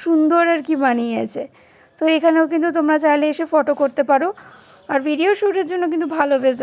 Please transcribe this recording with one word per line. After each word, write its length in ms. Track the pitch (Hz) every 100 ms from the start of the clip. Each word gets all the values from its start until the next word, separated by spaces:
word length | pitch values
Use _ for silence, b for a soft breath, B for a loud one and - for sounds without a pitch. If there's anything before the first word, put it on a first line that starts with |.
| 339
সুন্দর 380 | 320 311 339 339
আর 80 | 330 277
কি 60 | 311 269
বানিয়েছে। 580 | 240 233 226 226 - - b b b b _
তো 60 | 320 320
এখানেও 280 | 330 320 320
কিন্তু 160 | 330 339 320
তোমরা 200 | 302 311 302
চাইলে 200 | 294 302
এসে 120 | 302 320
ফটো 220 | 311 294 285
করতে 220 | 277 262 262
পারো, 180 | 269 330 415 B B B B -
আর 80 | 285 277
ভিডিও 240 | 294 349 403
শ্যুটের 280 | 415 370 320
জন্য 120 | 359 349
কিন্তু 140 | 320 320 320
ভালো 180 | 285 277
বেশ 120 | 262 247